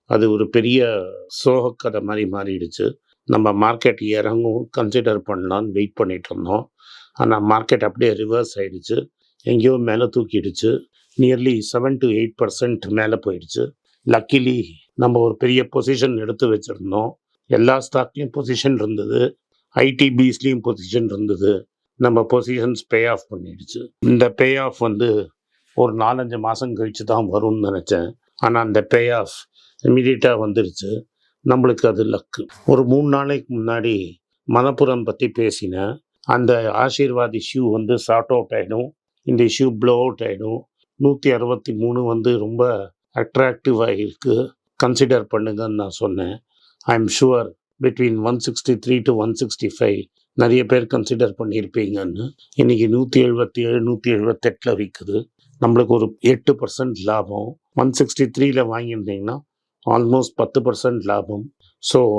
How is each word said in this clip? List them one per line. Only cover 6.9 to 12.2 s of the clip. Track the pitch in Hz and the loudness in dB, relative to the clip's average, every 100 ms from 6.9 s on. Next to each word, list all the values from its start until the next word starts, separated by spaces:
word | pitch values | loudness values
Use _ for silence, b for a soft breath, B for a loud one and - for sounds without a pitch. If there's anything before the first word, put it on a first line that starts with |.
| B B - | B B -2
ஆனா | 117 110 104 | 2 2 2
மார்க்கெட் | 107 113 123 107 | 2 2 0 0
அப்படியே | 107 120 107 | 0 0 0
ரிவர்ஸ் | 107 113 113 - | -2 -2 -2 -6
ஆயிடுச்சு. | 98 90 - 117 135 _ _ _ - | -8 -8 -6 -4 -4 _ _ _ -2
எங்கேயோ | 120 120 131 117 | 2 4 2 0
மேல | 110 120 127 | 0 0 0
தூக்கிடுச்சு. | 110 104 92 90 110 135 135 _ _ - | -2 -2 -4 -2 -2 -2 -4 _ _ 2
Nearly | 127 127 127 113 107 | 2 4 2 0 -2
seven | 120 127 135 | -2 -2 0
to | 123 | 0
eight | 107 | 0